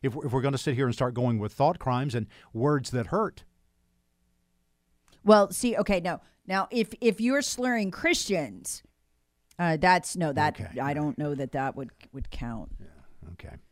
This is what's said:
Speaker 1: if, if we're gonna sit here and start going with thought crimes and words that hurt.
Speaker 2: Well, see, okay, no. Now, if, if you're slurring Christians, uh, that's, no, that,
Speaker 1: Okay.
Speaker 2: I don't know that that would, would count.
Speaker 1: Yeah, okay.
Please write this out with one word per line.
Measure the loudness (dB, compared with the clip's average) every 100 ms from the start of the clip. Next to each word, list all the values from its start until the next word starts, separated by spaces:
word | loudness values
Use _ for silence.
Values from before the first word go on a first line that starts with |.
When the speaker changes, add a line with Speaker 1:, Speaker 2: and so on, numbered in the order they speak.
Speaker 1:
if, | -4 -4
if | -2
we're | 0
gonna | 0 0
sit | -2 0
here | 0
and |
start | 2 -2 0
going | 0 2
with | -2
thought | 0 0 2
crimes | -2 -2 0
and | -2 -6 -10 -12
words | -2 0 0 -2
that | -4 -2
hurt. | 0 0 -4 -20 _ _ _ _ _ _ _ _ _ _ _ _ _ _ _ _ -4 6
Speaker 2:
Well, | 8 8
see, | 2 0 0
okay, | 2 0
no. | 0 -6 -10 _ -4
Now, | -2 0
if, | -2 -2 0
if | 0 2
you're | 0 0
slurring | 0 -2 -2 0 -2
Christians, | -2 0 0 0 -2 -2 -8 -12 -12 _ _ _ _ _ _ _ -2
uh, | 0 4
that's, | 6 6 2 -2
no, | 0
that, | 2 0 0
Speaker 1:
Okay. | -8 -4
Speaker 2:
I | -2
don't | 0 -2 -2
know | -4
that | -4 -4
that | -2 -4 -4
would, | -12 _ -18
would | -12 -10
count. | -8 -8 -8 -10 -12
Speaker 1:
Yeah, | -14 -20 -20 -20 -18
okay. | -16 -16 -18 -20